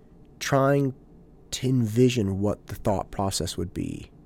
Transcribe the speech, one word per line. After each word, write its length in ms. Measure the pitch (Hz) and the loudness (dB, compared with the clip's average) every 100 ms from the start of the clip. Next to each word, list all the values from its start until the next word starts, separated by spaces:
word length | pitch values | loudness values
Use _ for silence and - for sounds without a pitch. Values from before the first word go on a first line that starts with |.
| - - - - | -20 -20 -20 -10
trying 540 | - 139 135 143 139 - - - - - - | 0 2 4 4 0 -4 -18 -20 -20 -20 -14
to 180 | - 127 | -6 0
envision 720 | 131 110 113 127 120 98 95 | 2 2 4 4 4 0 0
what 260 | 104 - - | -2 -4 -8
the 80 | - | -6
thought 340 | 113 98 - | -2 -2 -4
process 460 | - 98 - 82 - | -4 -4 -2 -6 -6
would 180 | 90 | -8
be 380 | - 50 - - - | -6 -6 -8 -14 -20